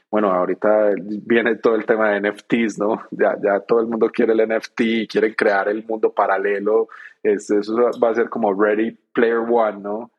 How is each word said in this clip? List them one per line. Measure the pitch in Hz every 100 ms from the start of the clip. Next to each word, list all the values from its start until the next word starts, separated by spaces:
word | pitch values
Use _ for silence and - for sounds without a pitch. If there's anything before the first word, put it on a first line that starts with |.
| _
Bueno, | 107 101
ahorita | 90 90 92 104 107 104 98
viene | 104 104 110 117 113 110
todo | 120 110
el | 101
tema | 110 107
de | 101
N | 104
F | 101 -
Ts, | 117 113 95
¿no? | 104 104 -
Ya, | 95 101 -
ya | 101 98
todo | - 117
el | 113
mundo | 113 113
quiere | - 113
el | 110
N | 110 110
F | - -
T, | 113 113 104
quieren | - 107 -
crear | 110 98 98
el | 110 113
mundo | 110 110
paralelo. | - 98 95 101 101 101 110 113 - - _
Es, | 110 98 -
eso | 104 104 113 120 120
va | 117
a | 113
ser | 113
como | 123 107
Ready | 98 104 107 117 - _
Player | - 117 117 117
One, | 117 110 101
¿no? | 101 107 131